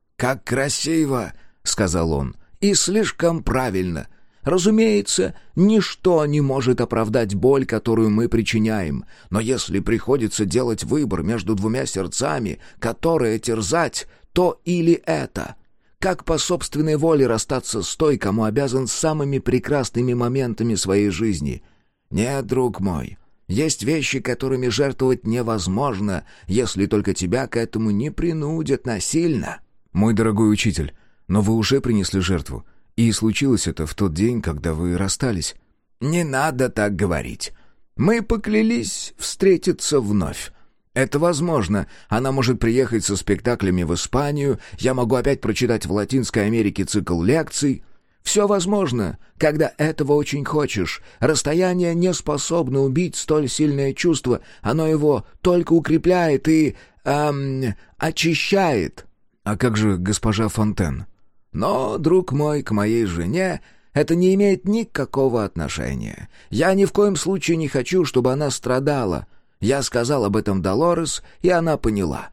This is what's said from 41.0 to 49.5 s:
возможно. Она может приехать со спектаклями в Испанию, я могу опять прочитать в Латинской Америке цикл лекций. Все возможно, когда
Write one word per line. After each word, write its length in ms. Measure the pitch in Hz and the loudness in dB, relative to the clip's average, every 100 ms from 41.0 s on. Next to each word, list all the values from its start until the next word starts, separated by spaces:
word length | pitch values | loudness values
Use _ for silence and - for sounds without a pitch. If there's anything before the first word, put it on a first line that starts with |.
| 135 147 | 0 2
возможно. 640 | 170 147 170 151 87 101 - - - | 2 2 0 0 0 -2 -2 -10 -4
Она 220 | 107 131 | -2 0
может 280 | 135 120 117 | 0 0 2
приехать 460 | 117 120 120 113 - | 2 2 2 0 -2
со 100 | 101 | -2
спектаклями 680 | - 98 120 117 95 90 | 0 0 0 0 0 0
в 100 | 82 | 0
Испанию, 680 | 85 - 127 147 147 139 117 - - | -2 -2 -2 -2 -2 -2 -2 -6 -4
я 160 | 127 127 | -2 0
могу 180 | 117 | 0
опять 280 | 127 120 135 | 2 2 0
прочитать 440 | - 104 120 110 - | -2 0 0 0 -2
в 80 | |
Латинской 540 | 101 101 131 113 113 104 | -4 0 -2 0 0 2
Америке 380 | 113 104 90 90 | 2 0 -2 -2
цикл 360 | 104 87 87 | -2 -2 0
лекций. 600 | 90 160 156 - 143 127 - - _ _ | 2 2 0 -2 -2 -2 -8 -20 _ _
Все 240 | - 208 202 | -2 2 2
возможно, 720 | 202 180 202 175 120 92 - - - | 2 2 0 0 -2 -4 -6 -16 -2
когда 340 | 156 | 0